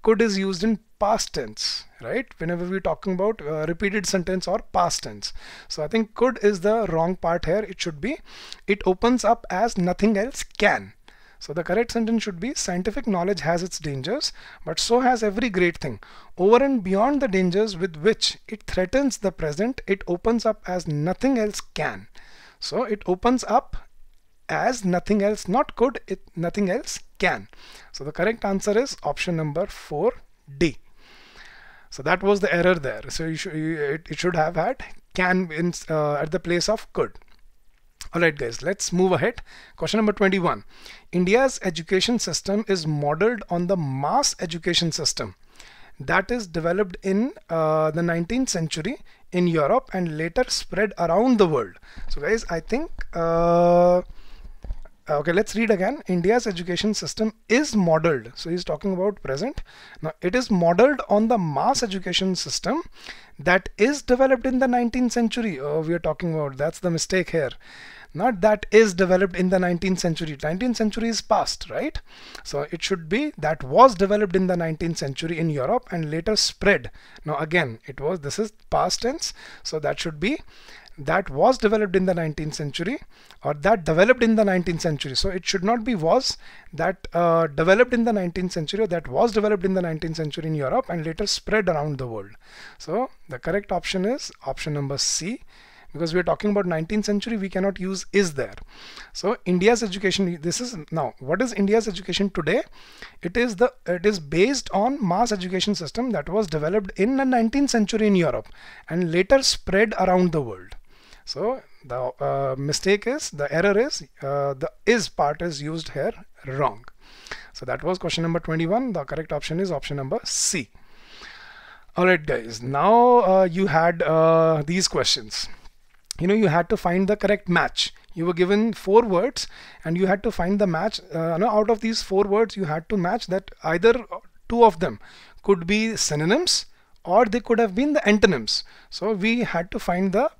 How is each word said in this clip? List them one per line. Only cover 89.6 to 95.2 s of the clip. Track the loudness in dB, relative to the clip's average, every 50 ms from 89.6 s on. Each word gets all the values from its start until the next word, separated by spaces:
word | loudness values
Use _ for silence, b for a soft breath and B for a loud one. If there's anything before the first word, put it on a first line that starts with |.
| 0
in | 0 0
the | 0 0 -2
nineteenth | -4 -4 -6 -6 -4
century | -4 -4 -6 -6 -6 -4
in | -4 -4
Europe | -2 -2 0 0 0 -2
and | -2 -6 -4 -4
later | -6 -4 -4 -4
spread | -4 -4 -6 -2 0 0 2 2
around | 2 0 0 -2 -2 -4
the | -6 -6
world." | -8 -8 -10 -10 -12 -18 B B B B B B B B
So | B -10 -6 -4 -4 -4 -4 -8 -20 -16
the | -14 -14 -8
correct | -4 -2 -2 -2 -2 -2 -4
option | -4 -4 -2 -4 -2 -2
is | -2 -2 -4 -6 -12 -16 _ -8
option | -8 -8 -6 -6 -6 -4
number | -4 -4 -4 -4
C, | -4 -2 -2 -2 -4